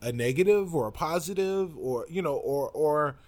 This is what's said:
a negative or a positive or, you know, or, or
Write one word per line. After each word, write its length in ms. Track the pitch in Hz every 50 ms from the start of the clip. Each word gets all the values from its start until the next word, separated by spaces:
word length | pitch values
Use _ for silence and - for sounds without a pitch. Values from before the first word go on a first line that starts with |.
a 100 | 117 120
negative 640 | 120 117 117 123 131 147 185 196 208 208 196 180 165
or 120 | 151 117 107
a 40 |
positive 840 | 104 - 180 156 165 180 156 175 202 190 190 190 190 196 190 180 156 110
or, 280 | 95 131 127 120 - -
you 120 | 165 185
know, 120 | 180 156 139
or, 340 | 127 - - 139 143 139 -
or 440 | - 147 156 151 151 151 151 143 139 - -